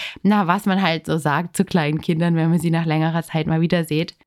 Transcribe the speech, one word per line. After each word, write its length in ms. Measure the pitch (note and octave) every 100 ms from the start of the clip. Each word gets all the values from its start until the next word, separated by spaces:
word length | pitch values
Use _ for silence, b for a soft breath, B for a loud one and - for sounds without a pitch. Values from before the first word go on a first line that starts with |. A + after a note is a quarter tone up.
| B B
na, 240 | G3 G#3 E3+
was 180 | G3 G3+
man 160 | F#3+
halt 240 | F3+ E3 D#3+
so 140 | D#3+
sagt 360 | D3 C#3+ E3+ -
zu 100 | -
kleinen 360 | F3 D3 D#3
Kindern, 340 | - D#3+ E3+ E3
wenn 140 | E3
man 100 | E3+
sie 120 | E3
nach 160 | E3 D#3+
längerer 340 | D#3 D#3+ E3
Zeit 240 | - D#3+ D#3
mal 160 | D#3+
wieder 240 | E3+ F3 D#3+
sieht. 300 | D#3 F3 -